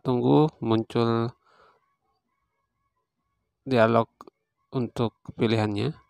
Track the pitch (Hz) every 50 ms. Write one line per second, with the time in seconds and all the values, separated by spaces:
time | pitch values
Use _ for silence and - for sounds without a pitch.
0 | _ 135 127 123 120 127 143 147 151 156 _ _ - 113 113 113 110 _ - 117
1 | 117 117 117 113 117 117 - _ _ _ _ _ _ _ _ _ _ _ _ _
2 | _ _ _ _ _ _ 1077 1077 1077 _ _ 1077 1077 _ _ _ _ _ _ _
3 | _ _ _ _ _ _ _ _ _ _ _ _ _ 135 117 120 110 - 117 117
4 | 113 _ _ _ - - _ _ _ _ _ _ _ _ - 139 120 110 _ -
5 | 120 107 _ _ _ - - - 135 110 113 113 107 107 104 101 107 139 160 -
6 | _ _